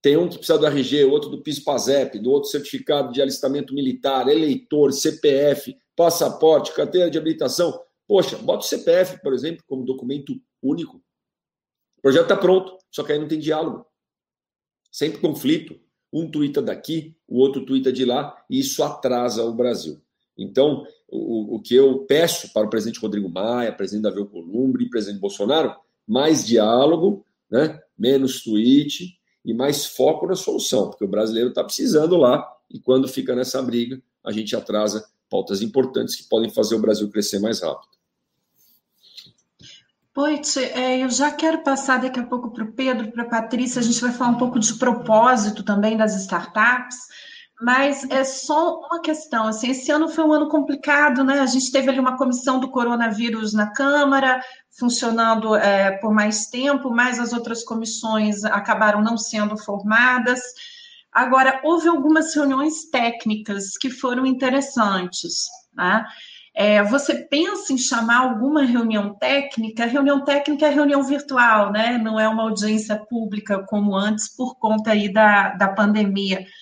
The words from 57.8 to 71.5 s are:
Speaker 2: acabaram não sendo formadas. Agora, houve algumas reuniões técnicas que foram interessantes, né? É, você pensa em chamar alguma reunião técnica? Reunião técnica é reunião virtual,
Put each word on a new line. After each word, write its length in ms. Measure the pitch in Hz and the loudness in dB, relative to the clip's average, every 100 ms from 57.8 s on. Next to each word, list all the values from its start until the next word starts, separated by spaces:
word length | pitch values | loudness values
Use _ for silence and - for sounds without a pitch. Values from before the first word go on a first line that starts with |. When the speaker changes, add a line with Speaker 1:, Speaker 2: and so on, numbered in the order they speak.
| 226 - 220 220 214 202 | -6 -8 -2 0 0 -2
Speaker 2:
acabaram 580 | 208 202 202 202 214 208 | -2 -2 0 2 2 2
não 140 | 220 226 | 0 -2
sendo 400 | - 214 214 214 | -4 -4 -4 -4
formadas. 840 | - 202 202 220 254 247 240 254 - - - - - - _ | -8 -6 0 4 4 2 0 -2 -6 -18 -20 -20 -20 -20 _
Agora, 480 | - 254 262 262 262 | 0 4 4 4 2
houve 240 | 302 339 320 | 0 2 4
algumas 460 | 320 294 320 311 | 4 4 4 2
reuniões 500 | 294 277 262 302 - - | 0 2 2 0 -4 -4
técnicas 840 | 254 233 233 220 214 214 196 196 - | -2 -2 -2 -4 -4 -4 -8 -8 -8
que 100 | 262 | -8
foram 380 | 254 254 240 262 | -4 -4 0 0
interessantes, 1160 | 254 262 277 269 240 208 190 180 - 175 - - - _ | 0 0 0 0 0 0 0 -4 -8 -8 -8 -8 -12 _
né? 320 | 160 180 220 226 - - - - - | -4 0 0 -2 -18 -20 -20 -10 0
É, 280 | 208 208 | 4 4
você 300 | 202 277 - | 4 0 0
pensa 580 | 240 - 285 370 381 - | -4 -2 0 0 -4 -4
em 60 | 262 | -2
chamar 420 | - 240 226 240 | -2 -2 2 2
alguma 420 | 262 214 269 302 | 2 0 0 2
reunião 500 | 262 240 226 214 202 | 4 2 2 0 -4
técnica? 720 | - 247 277 277 - 220 220 233 | -4 0 0 -2 -6 -6 -2 0
Reunião 380 | 277 277 277 | 2 2 2
técnica 420 | 277 285 294 294 302 | 2 2 2 2 2
é 40 | |
reunião 320 | 285 294 277 | 4 4 2
virtual, 720 | 262 285 - 262 240 | 0 -2 -2 2 4